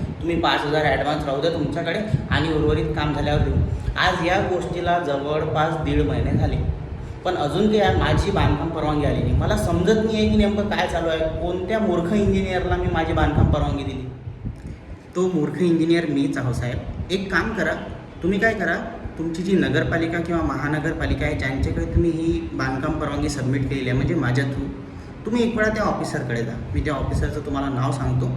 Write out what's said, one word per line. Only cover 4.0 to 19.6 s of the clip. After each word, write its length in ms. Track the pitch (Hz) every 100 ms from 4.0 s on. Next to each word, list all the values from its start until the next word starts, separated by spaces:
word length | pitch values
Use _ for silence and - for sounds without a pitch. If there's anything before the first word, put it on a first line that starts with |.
| 175 180 170
या 140 | 190
गोष्टीला 580 | 190 180 170 175 175 175
जवळपास 720 | 143 139 143 151 151 156 160
दीड 280 | 156 143 147
महिने 300 | 147 147 -
झाले, 240 | - - 180 - - - - - - 185
पण 100 | 175
अजून 440 | 147 165 214 214
काही 200 | 185 -
माझी 320 | 147 - 190
बांधकाम 380 | 160 147 151 165
परवानगी 360 | 160 151 147 139
आली 180 | -
नाही. 100 | -
मला 240 | - 165 160
समजत 480 | - 170 196 220 220
नाही 120 | 214
आहे 120 | 214
की 60 | 214
नेमकं 340 | 208 208 202
काय 180 | 170 175
चालू 200 | 170 165
आहे, 120 | 160
कोणत्या 600 | 160 156 175 180 185 220
मूर्ख 340 | 190 175 170
इंजिनियरला 600 | 208 196 196 190 180 180 180
मी 120 | 175
माझी 220 | 165 165
बांधकाम 380 | 165 151 151 -
परवानगी 320 | 151 143 139
दिली. 260 | 135 127 - - - - - - - - - - - 180
तो 160 | 185
मूर्ख 280 | 170 147 -
इंजिनियर 440 | 175 160 165 170 156
मीच 280 | 139 139 135
आहो 160 | 123
साहेब. 240 | - 123 - - - -
एक 220 | 190 185
काम 200 | 175 -
करा, 180 | 185 156 - - - - -
तुम्ही 160 | 170 202
काय 140 | 226
करा, 220 | 214 170 196 - - - -
तुमची 240 | 165 165
जी 140 | 180
नगरपालिका 640 | 185